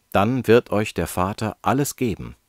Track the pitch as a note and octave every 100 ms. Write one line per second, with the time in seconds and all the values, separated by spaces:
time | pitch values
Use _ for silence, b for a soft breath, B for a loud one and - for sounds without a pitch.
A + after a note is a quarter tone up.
0 | _ G2 G2+ B2+ A2 A2+ - G2+ G#2+ -
1 | E2+ - F#2 G#2 A2 - - B2 C#3+ -
2 | B2 F2 A#2 -